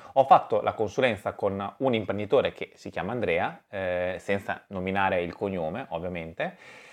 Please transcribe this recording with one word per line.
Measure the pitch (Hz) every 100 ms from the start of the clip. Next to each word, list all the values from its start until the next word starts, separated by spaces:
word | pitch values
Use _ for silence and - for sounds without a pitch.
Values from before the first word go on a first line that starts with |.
| -
ho | -
fatto | 131 165 - 110
la | 104
consulenza | - 107 - 127 101 -
con | - 101 98 101 -
un | 131
imprenditore | 117 98 101 104 135 98
che | - - -
si | -
chiama | 92 87
Andrea, | 123 101 82 113 170 _
eh, | 101 95 90 90 95
senza | - 98 98 95 -
nominare | 95 92 98 95 95
il | 87 -
cognome | 101 95 78 98 135
ovviamente, | 85 90 90 82 82 160 - - - -